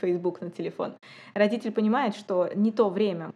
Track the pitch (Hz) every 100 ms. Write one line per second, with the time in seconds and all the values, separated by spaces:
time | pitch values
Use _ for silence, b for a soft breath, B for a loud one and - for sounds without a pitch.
0 | 180 175 175 175 175 - 165 - - -
1 | B B B 202 208 233 226 214 214 247
2 | 247 208 - 180 175 196 220 214 214 185
3 | 208 170 160